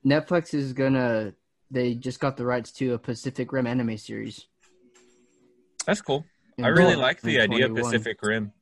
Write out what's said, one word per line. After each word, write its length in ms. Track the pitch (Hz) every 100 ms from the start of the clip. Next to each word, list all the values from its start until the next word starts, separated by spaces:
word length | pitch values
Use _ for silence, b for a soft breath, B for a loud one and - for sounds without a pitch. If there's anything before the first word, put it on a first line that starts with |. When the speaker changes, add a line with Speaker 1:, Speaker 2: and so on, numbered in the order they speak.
| 135
Speaker 1:
Netflix 480 | 147 156 175 160
is 180 | 151 139
gonna, 640 | 127 135 135 123 113 104 - _ _ _
they 240 | 131 123 120
just 240 | 127 123
got 160 | 139 131
the 80 | 123
rights 240 | 123 113
to 200 | - 131
a 40 | 117
Pacific 540 | - 117 135 - 123
Rim 140 | 135 120
anime 300 | 127 117 110
series. 480 | - 110 113 113 - _ _ _ _ _ _ _ _ _ _ _ _ _
Speaker 2:
That's 160 | - 202
cool. 240 | - 143 - _ _ -
Speaker 1:
In 60 |
Speaker 2:
I 40 | 123
really 260 | 165 185
Speaker 1:
tw-, 40 | 165
Speaker 2:
like 220 | 147 -
the 140 | 214 139
Speaker 1:
in 140 | 107
Speaker 2:
idea 140 | -
of 60 | 190
Speaker 1:
twenty-one. 180 | 113 120
Speaker 2:
Pacific 280 | 117 113 104
Rim. 300 | 107 110 104 _